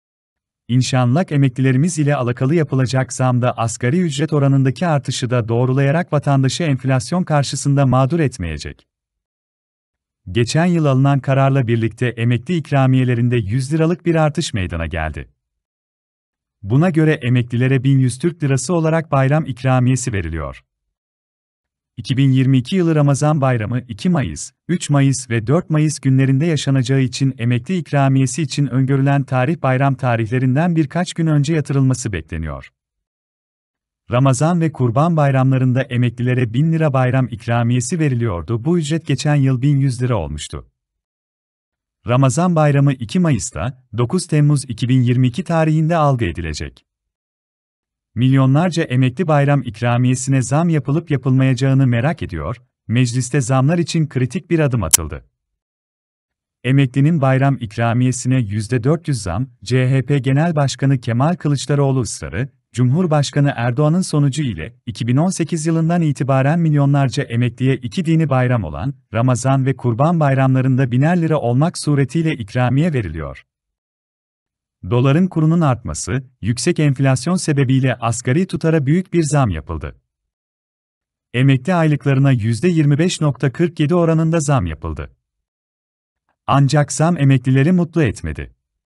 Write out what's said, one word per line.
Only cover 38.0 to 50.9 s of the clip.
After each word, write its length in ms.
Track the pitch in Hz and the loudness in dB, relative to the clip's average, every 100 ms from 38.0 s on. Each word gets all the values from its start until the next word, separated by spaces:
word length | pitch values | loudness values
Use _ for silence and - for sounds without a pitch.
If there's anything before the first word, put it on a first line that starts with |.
| 156 120 117 87 80 113 127 | 0 0 -2 -4 -4 -4 0
Bu 140 | 175 | -2
ücret 260 | 147 160 - | 0 -4 -2
geçen 280 | 135 151 147 | -2 0 2
yıl 260 | 135 131 | 2 2
bin 160 | 139 143 | 2 2
yüz 240 | 135 120 | 0 0
lira 140 | 123 117 | -2 -2
olmuştu. 520 | 76 76 - 73 - _ _ _ _ _ _ _ _ _ _ _ _ _ - | -4 -8 -10 -14 -16 _ _ _ _ _ _ _ _ _ _ _ _ _ -2
Ramazan 480 | 123 135 123 180 160 | 2 2 2 0 2
Bayramı 380 | 151 139 143 | 2 4 2
iki 260 | 135 110 190 | 0 -4 0
Mayıs'ta, 680 | 170 123 - - 101 - _ 104 | 0 0 -4 -6 -6 -8 _ -4
dokuz 300 | 120 185 - | -2 -2 0
Temmuz 380 | 151 147 147 127 | 2 2 2 -2
iki 240 | 113 120 | -6 0
bin 120 | 131 | 2
yirmi 260 | 123 123 127 | 2 2 0
iki 160 | 120 | -2
tarihinde 520 | - 165 160 156 160 170 | -4 0 2 2 0 2
algı 300 | 147 131 104 | 2 0 -2
edilecek. 600 | 82 82 78 71 - _ _ _ _ _ _ _ _ _ _ _ _ _ 107 | -4 -8 -8 -10 -14 _ _ _ _ _ _ _ _ _ _ _ _ _ -2
Milyonlarca 680 | 127 135 131 139 175 156 | 2 4 4 4 2 -2
emekli 440 | 156 127 131 127 175 | -2 0 0 0 0
bayram 340 | 151 143 143 | 2 2 0
ikramiyesine 800 | 127 107 120 120 123 131 135 135 | -2 -4 0 2 2 0 0 0
zam 280 | 120 139 175 | 0 0 2
yapılıp 420 | 156 131 | 0 0